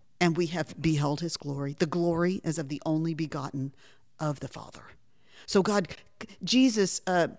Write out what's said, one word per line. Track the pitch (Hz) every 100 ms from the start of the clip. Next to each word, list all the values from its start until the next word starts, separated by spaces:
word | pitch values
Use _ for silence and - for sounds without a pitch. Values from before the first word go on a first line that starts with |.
| - -
and | 175 160
we | 165
have | 175 151 139
beheld | 160 147 147 147
his | 165 -
glory. | 143 139 139 135
The |
glory | 156 175 175 165 175 196
is | 170 156
of | 139
the | 147 160
only | 156 165
begotten | 156 156 147 139 139 135 - - - - -
of | 151 135
the | 135
Father." | 113 - - - - - - - -
So | - 196
God, | 190 202 160 - - - - -
Jesus, | 180 254 262 214 185 - -
uh, | 180 143